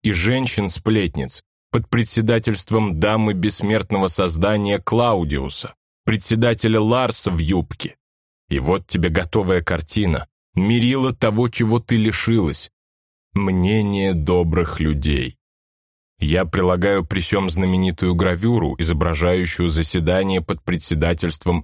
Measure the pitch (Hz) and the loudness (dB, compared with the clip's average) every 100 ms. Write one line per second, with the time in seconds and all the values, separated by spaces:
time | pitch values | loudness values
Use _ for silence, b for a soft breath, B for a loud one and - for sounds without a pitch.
0 | 110 92 98 127 127 - 98 - - 110 | -2 0 0 0 -2 -2 -4 -2 0 2
1 | 90 71 64 - - _ _ 120 117 117 | 0 -4 -8 -10 -16 _ _ -4 0 0
2 | 113 117 113 117 117 101 - 110 104 78 | 0 0 2 0 0 -4 0 0 0 0
3 | 104 110 107 95 104 - 104 110 - 101 | 2 2 2 0 -2 -2 0 0 0 0
4 | 95 - 92 80 98 104 101 101 - 113 | 0 0 0 0 0 2 0 -2 0 0
5 | 120 101 78 71 67 - - - _ _ | 2 2 0 -4 -4 -8 -12 -16 _ _
6 | - 107 - 113 120 113 110 110 107 123 | -2 -2 0 0 2 2 2 2 2 2
7 | 123 - - 85 80 92 76 - - - | 0 -2 -2 -2 0 0 -2 -6 -12 -12
8 | _ _ _ _ - 69 69 92 - 90 | _ _ _ _ -6 -4 0 -2 -2 -2
9 | 85 80 85 110 92 90 - 85 78 104 | 0 0 0 0 2 0 0 -4 -4 -2
10 | 98 71 - _ _ - 98 117 120 135 | 0 -2 -6 _ _ -2 2 2 2 2
11 | 131 117 113 107 123 - 110 117 - 113 | 0 0 0 2 0 0 0 0 2 2
12 | 110 92 - 113 82 - - _ _ _ | 2 0 0 2 0 -2 -10 _ _ _
13 | _ _ _ 98 98 92 90 110 101 101 | _ _ _ -4 0 2 2 2 2 0
14 | 98 87 76 90 85 80 85 - 78 76 | 0 0 2 2 2 0 -2 -2 -2 0
15 | 71 69 64 - _ _ _ _ _ _ | 0 -2 -2 -10 _ _ _ _ _ _
16 | _ - 76 85 82 92 90 90 98 98 | _ -4 0 0 0 0 2 2 2 0
17 | 80 98 85 101 95 82 92 92 92 85 | 0 -4 0 0 0 0 0 2 0 0
18 | 92 87 92 90 113 117 76 - 80 80 | 0 2 0 0 0 0 0 -2 -2 0
19 | 82 78 87 92 87 - 87 78 80 90 | 0 0 2 2 0 -2 0 0 -2 0
20 | 82 92 98 95 80 82 - 85 - 80 | 0 2 0 -2 -4 -6 -4 -4 -2 0
21 | 82 85 87 - 90 87 | 0 0 -2 -2 -2 -2